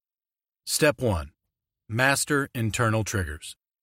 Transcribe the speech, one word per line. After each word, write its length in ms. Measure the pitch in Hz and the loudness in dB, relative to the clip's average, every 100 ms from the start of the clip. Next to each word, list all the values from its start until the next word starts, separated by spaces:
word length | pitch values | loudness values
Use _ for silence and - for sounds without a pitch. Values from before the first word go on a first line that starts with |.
| _ _ _ _ _ _ - | _ _ _ _ _ _ -6
Step 340 | - 151 - | 2 2 2
one, 300 | 123 87 71 - _ _ _ _ - | 0 -2 -4 -14 _ _ _ _ -8
master 600 | 110 131 135 - 143 139 | 0 2 2 0 0 -2
internal 500 | 127 113 98 113 110 | -4 -4 0 0 0
triggers. 520 | 104 101 80 76 - - _ _ | 0 -2 -4 -6 -14 -18 _ _